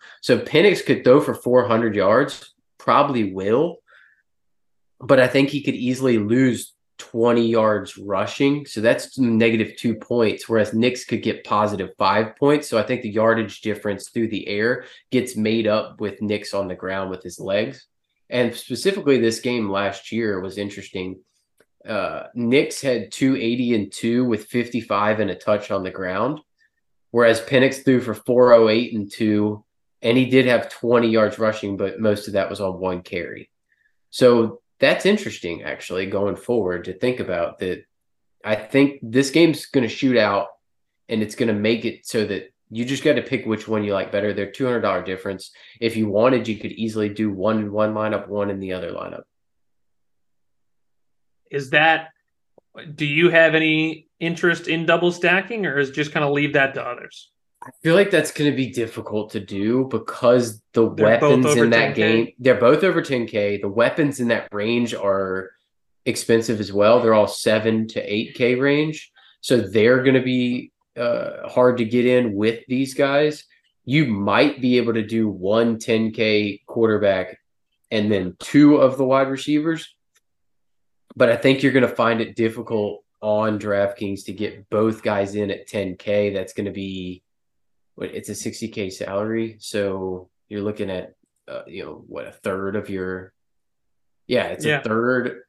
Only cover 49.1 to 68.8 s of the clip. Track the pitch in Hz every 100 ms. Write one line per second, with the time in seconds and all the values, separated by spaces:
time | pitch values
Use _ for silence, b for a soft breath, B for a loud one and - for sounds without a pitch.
49.1 | 50 - _ _ _ _ _ _ _ _
50.1 | _ _ _ _ _ _ _ _ _ _
51.1 | _ _ _ _ 143 131 151 160 156 -
52.1 | _ _ _ _ _ _ - 160 147 147
53.1 | 147 175 165 160 156 160 156 160 156 _
54.1 | _ 165 170 175 165 - 165 165 170 175
55.1 | 175 175 185 190 226 175 139 135 151 147
56.1 | 165 143 143 147 139 135 127 123 123 -
57.1 | - - _ _ _ - - 160 175 196
58.1 | 165 151 - 147 127 123 123 110 - -
59.1 | 107 107 110 95 98 104 127 131 113 -
60.1 | - 123 123 117 107 _ - 113 104 107
61.1 | 117 147 127 147 135 117 113 117 113 107
62.1 | 113 113 - 123 107 117 156 190 165 -
63.1 | 127 113 110 101 101 101 104 117 - 143
64.1 | 123 120 110 - 104 107 120 113 117 101
65.1 | 98 95 92 95 _ _ _ _ _ 123
66.1 | 113 - 113 113 107 98 98 104 120 113
67.1 | 110 104 - 117 110 110 110 110 113 -
68.1 | 104 - - 120 123 139 143